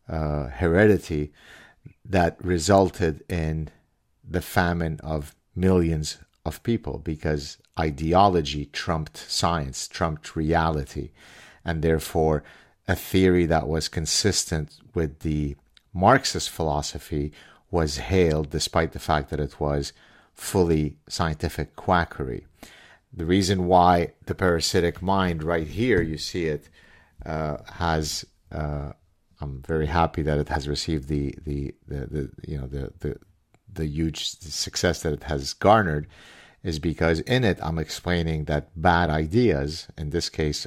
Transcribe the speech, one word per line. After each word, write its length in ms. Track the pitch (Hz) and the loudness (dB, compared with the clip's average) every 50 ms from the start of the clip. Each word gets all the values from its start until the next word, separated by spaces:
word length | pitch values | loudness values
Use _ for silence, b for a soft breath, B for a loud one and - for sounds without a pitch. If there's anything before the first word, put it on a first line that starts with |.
| _ - | _ -8
uh, 380 | 82 80 78 76 76 73 69 64 | -6 -4 -4 -2 -2 -4 -4 -6
heredity 840 | 69 73 90 85 82 92 107 107 98 82 - - 82 73 73 73 B B B B B B B B B B B - _ _ - | -4 -2 0 2 4 6 6 6 6 4 2 -2 -4 -4 -4 -6 B B B B B B B B B B B -20 _ _ -10
that 320 | - 95 92 87 82 - - - | -2 0 2 2 2 0 -2 -2
resulted 800 | 90 90 85 73 90 101 98 95 87 - - 90 80 76 - - - | -2 0 0 4 6 6 6 6 4 2 0 0 0 -2 -2 -6 -6
in 400 | 92 85 80 78 78 78 78 73 - _ _ _ _ _ _ _ _ _ _ | -4 -2 -2 -2 -2 -4 -6 -8 -12 _ _ _ _ _ _ _ _ _ _
the 180 | - 85 90 | -6 -6 -6
famine 560 | 85 - - 98 90 87 87 85 82 80 78 76 - | -4 -2 0 0 2 2 2 0 -2 -2 -4 -6 -6
of 320 | 80 78 78 73 - - _ _ _ - | -4 -4 -4 -4 -8 -14 _ _ _ -6
millions 640 | 92 90 92 92 90 85 82 82 76 76 - - - - _ _ _ - | 0 2 4 4 4 4 4 2 0 -2 -6 -8 -12 -16 _ _ _ -8
of 180 | 80 - - - | -8 -8 -6 -4
people, 360 | - 117 - - - 67 - | -2 -2 -2 -2 -6 -10 -8
because 580 | 76 82 78 76 - 80 76 73 71 73 - - _ _ - - | -6 -8 -8 -4 -2 -2 -2 -2 -4 -8 -14 -18 _ _ -6 -4
ideology 880 | 82 80 71 67 78 80 87 92 101 101 90 85 76 69 73 76 69 - | -2 -2 -2 -2 0 2 6 6 6 6 6 4 0 0 -4 -6 -6 -8
trumped 500 | - - - - 85 80 78 - - - | -8 -8 -4 -2 -2 -2 -4 -6 -10 -16
science, 720 | - - - - - 85 85 82 71 67 65 - - - | -12 -8 -4 -2 0 0 0 0 -2 -4 -8 -10 -12 -10
trumped 480 | - - 92 80 76 76 - - - 82 | -6 -4 -2 -2 -2 -4 -10 -10 -6 -4
reality. 760 | 80 78 82 82 80 82 80 76 67 - - 73 67 - _ B B B B B B B B B B | 0 2 2 2 2 2 0 -2 -4 -6 -8 -10 -12 -12 _ B B B B B B B B B B
And 160 | 85 85 82 | -4 -4 0
therefore, 600 | 76 82 80 80 - - - 85 80 80 78 73 - B B B B B B B _ - | 2 2 2 2 0 -2 0 2 2 2 2 0 -2 B B B B B B B _ -2
a 80 | 92 | -2
theory 500 | - - - - 95 95 92 90 87 87 78 | -2 -2 0 2 4 6 6 6 6 4 4
that 200 | 82 78 - 71 | 2 0 0 0
was 220 | 80 80 76 - | -2 -2 -4 -4
consistent 880 | - 87 80 78 - - - 101 87 - - - 85 78 76 - - - - - - | -4 -4 -4 -2 0 0 0 0 0 0 -2 -2 -2 -4 -4 -6 -10 -18 -18 -8 -4
with 260 | 90 80 73 76 - | -2 -2 -4 -4 -6
the 380 | - 80 76 76 73 71 69 - _ _ _ _ _ _ | -4 -2 -2 0 -2 -4 -6 -8 _ _ _ _ _ _
Marxist 580 | - 87 92 107 131 131 - - - 85 - - | -4 2 6 6 6 6 4 0 -4 -4 -6 -6
philosophy 840 | - - 82 78 73 76 73 - - 76 - - 80 73 71 73 - B B B B B B B | -4 -4 -2 0 0 0 -2 -4 -8 -12 -10 -6 -4 -4 -4 -4 -6 B B B B B B B
was 260 | 95 85 80 73 71 71 | 0 0 0 0 0 -4
hailed, 540 | - - 95 92 90 82 78 78 78 73 | -4 0 4 4 4 4 4 2 -2 -2
despite 420 | - 76 - - - 87 82 78 - | -4 -4 -4 -2 0 0 0 0 -2
the 60 | 80 | -6
fact 320 | - - 78 76 71 - | -2 0 0 0 0 -2
that 100 | 80 71 | -4 -4
it 180 | 73 69 - - | -4 -4 -4 -4
was 320 | 76 73 71 71 69 - - b b b b b b b b | -2 -2 0 -2 -2 -4 -8 b b b b b b b b
fully 640 | - - - - 98 87 85 82 78 76 73 - _ _ - | -14 -10 -2 0 2 2 4 4 2 2 0 -4 _ _ -10
scientific 640 | - - 90 80 78 76 - 82 - - 73 - _ | -4 -2 -2 -2 -2 -2 -4 -6 -4 -4 -8 -8 _
quackery. 720 | - - - 92 87 82 - - - 71 64 58 50 - - _ B B B B B B B B B B _ | -8 0 2 2 2 2 0 -4 -8 -8 -8 -8 -10 -12 -16 _ B B B B B B B B B B _
The 140 | - 90 82 | -10 -6 0
reason 420 | 80 90 98 95 90 101 92 90 87 | 2 2 4 4 2 2 0 2 4
why 460 | 92 90 87 90 90 87 82 - - _ - - | 6 8 8 8 8 6 4 0 -4 _ -8 -8
the 80 | 90 | -4
parasitic 640 | - 98 90 85 80 - - - 95 85 85 80 - | 0 2 2 2 2 0 0 0 2 2 2 0 -2
mind 420 | 90 92 98 98 95 90 85 78 76 | -2 0 0 2 2 2 0 -2 -2
right 240 | 80 85 82 80 73 | -2 -2 -2 -2 -4
here, 340 | 69 95 120 127 107 90 | -4 -2 0 2 2 2
you 160 | 82 80 78 73 | 2 0 -2 -6
see 280 | - - - 92 85 | -8 -8 -6 -4 -2
it, 240 | 78 76 73 - - b b b b b b b b b b - | -2 -2 -4 -6 -12 b b b b b b b b b b -10
uh, 320 | - 78 78 78 76 71 - - - - | -6 -4 -4 -2 -4 -4 -6 -8 -12 -8
has, 500 | - 87 82 80 78 78 73 - - - - _ _ _ - | -4 -2 0 0 0 0 -2 -6 -8 -10 -14 _ _ _ -12
uh, 440 | - 78 76 73 73 73 71 71 - _ _ _ _ _ _ _ _ - | -8 -6 -6 -4 -4 -6 -6 -8 -12 _ _ _ _ _ _ _ _ -12
I'm 200 | 73 71 67 64 65 | -10 -10 -10 -10 -6
very 240 | - 80 80 78 76 | -2 -2 0 0 0
happy 340 | 80 85 82 82 - 82 | 2 2 2 2 0 -2
that 160 | 73 76 76 73 | 0 0 2 0
it 100 | 73 - | 0 -2
has 220 | - 76 67 71 | -4 -4 -4 -4
received 400 | 73 71 - - 80 73 65 71 | -6 -4 -4 -4 -4 -4 -2 -2
the, 260 | 76 71 71 67 - - - | -2 -2 -2 -4 -6 -8 -8
the, 320 | 80 71 69 69 - - _ _ | -6 -6 -6 -6 -8 -10 _ _
the, 200 | - 71 69 64 | -12 -10 -10 -8
the, 260 | - - 76 67 - - - - - | -8 -6 -6 -8 -8 -10 -14 -12 -10
you 100 | 78 69 | -8 -8
know, 100 | 65 64 | -8 -8
the, 260 | 69 69 65 - - - | -8 -8 -8 -8 -10 -8
the, 180 | - 73 - - _ _ _ _ _ _ _ _ _ - 98 | -8 -8 -8 -8 _ _ _ _ _ _ _ _ _ -16 -10
the 140 | - 80 76 | -6 -6 -4
huge 500 | 71 78 80 80 76 - - - - - | -2 -2 -2 -2 -2 -4 -6 -6 -6 -8
success 640 | - 78 - - - - - - - 92 80 - | -12 -12 -8 -8 -8 -6 -4 0 2 2 2 2
that 120 | - 82 73 | -2 -4 -4
it 100 | 71 - | -4 -4
has 300 | - 80 69 67 69 - | -4 -4 -4 -4 -6 -6
garnered, 520 | - - 95 107 113 104 85 76 73 76 - B B B B B B B B B B | 2 6 6 6 6 6 4 0 -2 -4 -6 B B B B B B B B B B
is 160 | B 92 80 76 | B -6 -6 -2
because 440 | 76 85 76 - 87 82 82 80 | -2 -4 -2 0 2 2 2 2
in 240 | - - 123 127 123 | 0 0 0 2 2
it, 120 | 101 85 - - | 2 0 0 -2
I'm 160 | 80 82 80 | -4 -4 -4
explaining 640 | 78 - - - - 87 87 87 82 82 80 78 76 | -4 -6 -8 -8 -4 -2 0 0 0 0 -2 -2 -2
that 260 | 76 76 73 - - - | 0 -2 -2 -2 -4 -6
bad 340 | 85 78 90 85 85 87 80 | 0 2 4 4 4 4 2
ideas, 800 | 76 78 78 76 90 117 123 110 80 69 69 76 76 78 - - - - | 2 0 0 0 2 2 4 4 4 2 0 -4 -6 -8 -12 -14 -10 -8
in 120 | 80 73 | -6 -4
this 180 | 76 85 - - | -4 -4 -4 -4
case, 380 | - - 78 76 73 - - | -4 -2 -2 -2 -2 -4 -8